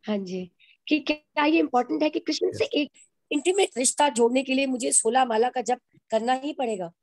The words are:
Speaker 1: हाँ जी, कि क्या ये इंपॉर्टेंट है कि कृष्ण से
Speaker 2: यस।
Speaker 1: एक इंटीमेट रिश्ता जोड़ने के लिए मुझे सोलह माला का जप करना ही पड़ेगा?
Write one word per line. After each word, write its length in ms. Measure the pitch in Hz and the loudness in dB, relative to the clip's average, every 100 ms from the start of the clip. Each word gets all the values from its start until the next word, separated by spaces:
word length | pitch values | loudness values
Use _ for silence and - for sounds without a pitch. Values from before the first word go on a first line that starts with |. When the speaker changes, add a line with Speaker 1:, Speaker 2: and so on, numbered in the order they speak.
| - | -4
Speaker 1:
हाँ 120 | 208 | -4
जी, 320 | 185 185 180 _ _ _ - | -4 -8 -10 _ _ _ -2
कि 100 | 302 | -2
क्या 460 | 302 302 _ - | -2 -6 _ 0
ये 140 | 294 330 | 4 4
इंपॉर्टेंट 440 | 302 247 247 302 | 2 0 0 0
है 80 | 302 | 0
कि 100 | 330 | -2
कृष्ण 320 | - 302 370 | -4 -2 -2
से 120 | - | -2
Speaker 2:
यस। 60 | - | -2
Speaker 1:
एक 160 | 294 294 _ _ _ _ | -2 -4 _ _ _ _
इंटीमेट 360 | 294 330 392 381 - | -2 0 2 0 0
रिश्ता 300 | 254 - 294 | -2 2 0
जोड़ने 340 | 233 233 262 | 4 2 2
के 120 | 262 | 0
लिए 120 | 262 269 | 0 0
मुझे 260 | 247 269 | -2 0
सोलह 320 | - 226 247 | 0 2 2
माला 240 | 254 220 247 | 2 2 0
का 120 | 254 | -2
जप 180 | 226 247 _ _ _ | -2 -4 _ _ _
करना 220 | 220 233 | -2 0
ही 200 | 262 277 | -2 -4
पड़ेगा? 400 | 302 247 208 170 _ | -4 -4 -4 -8 _